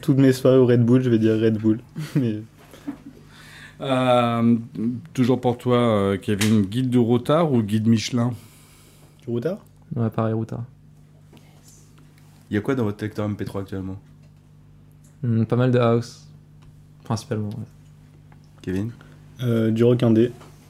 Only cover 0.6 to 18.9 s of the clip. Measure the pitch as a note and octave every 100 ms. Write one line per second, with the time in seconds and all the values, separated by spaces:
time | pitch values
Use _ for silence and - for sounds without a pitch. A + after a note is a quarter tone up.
0.6 | B2 A#2+ A#2 B2+ B2+ A2+ A2 A2 A2 G#2+
1.6 | A2 A2 - - D3 D3+ B2 G#2+ A2 -
2.6 | - - - - - - - - - -
3.6 | - - C#3 C3 B2+ B2 A#2 A#2 A#2 A#2
4.6 | A2+ - A2+ B2 - - B2 B2+ B2+ A#2
5.6 | B2 B2 A#2+ G#2+ G2 G2 F#2 G2+ G#2+ A2
6.6 | F#2+ A2+ C3 B2 A2+ B2 A#2+ D3+ E3 B2
7.6 | G#2 A2 A2 A2+ - B2 A#2+ A2 - -
8.6 | - - - - - _ - A#2 C#3+ G3+
9.6 | - - - - A2+ A2 A2 A2 A2 B2
10.6 | A#2+ - - - - - - - - -
11.6 | - - - - - - - - _ G#2
12.6 | G2+ B2+ G#2+ G2+ G#2+ - G#2 G2 G2 G2+
13.6 | G2 F#2+ F#2+ F#2+ - - - - _ -
14.6 | - - - - - - B2 A2+ A2 A#2+
15.6 | B2+ B2 A#2 A#2 A#2 - - - - -
16.6 | - - - - - A#2 - A2 G#2 G2
17.6 | A2 - - - - - - - - -
18.6 | - F#2 A2